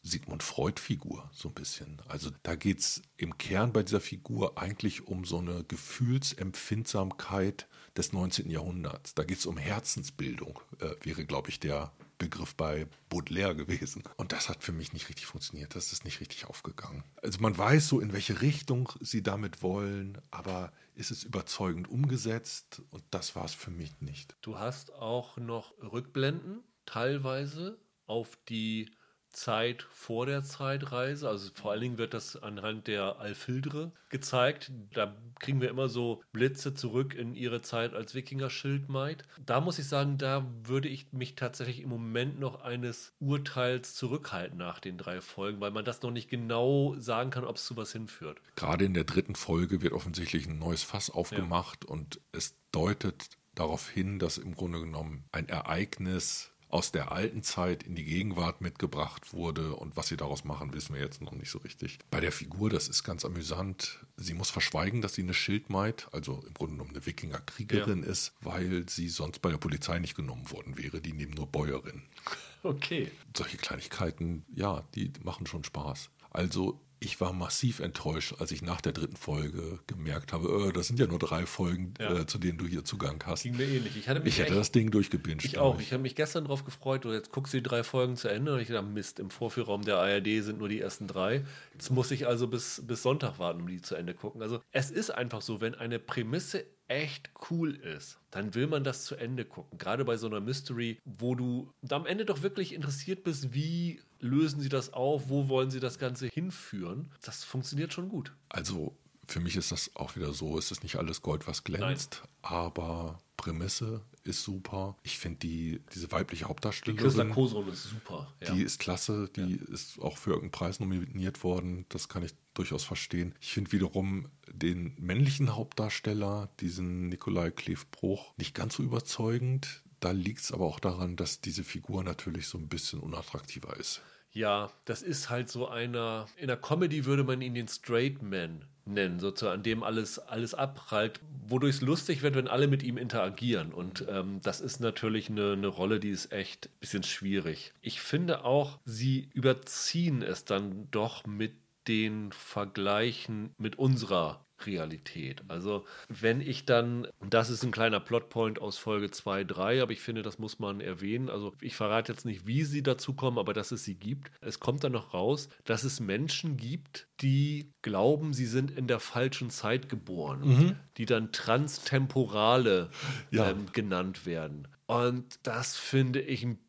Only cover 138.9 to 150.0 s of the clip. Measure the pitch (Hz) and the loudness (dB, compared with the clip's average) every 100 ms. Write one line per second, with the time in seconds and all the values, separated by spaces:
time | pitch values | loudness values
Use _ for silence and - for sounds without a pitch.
138.9 | 101 95 87 98 98 110 92 107 110 107 | 2 4 2 -2 0 0 0 0 0 0
139.9 | 113 107 - - 113 117 - 139 135 - | 0 -2 -6 -6 -4 -4 -2 -2 -4 0
140.9 | 107 113 - 156 135 107 127 143 139 135 | 2 2 0 -12 -12 0 6 6 6 4
141.9 | 165 - 143 143 135 127 123 143 139 127 | 4 2 2 4 4 4 6 6 6 2
142.9 | 120 117 98 92 95 120 104 80 80 90 | -2 0 2 2 2 2 2 2 -4 -6
143.9 | 92 - 98 92 98 98 92 127 - 117 | -4 -2 -2 -2 -2 -2 -2 -6 0 -2
144.9 | - 110 110 104 104 101 98 101 92 95 | 0 0 0 0 0 2 2 0 2 2
145.9 | 107 104 92 - 98 95 - - _ - | 2 2 -2 -4 -4 -6 -10 -16 _ -4
146.9 | 101 87 - 98 98 82 78 - - - | -2 -2 -2 0 2 0 -4 -8 -10 -8
147.9 | - - 147 175 160 123 143 139 - - | -6 -2 0 2 2 4 4 4 -4 -10
148.9 | 110 127 135 135 - 131 131 - - - | 0 2 2 0 4 4 4 0 -2 0
149.9 | 170 | 4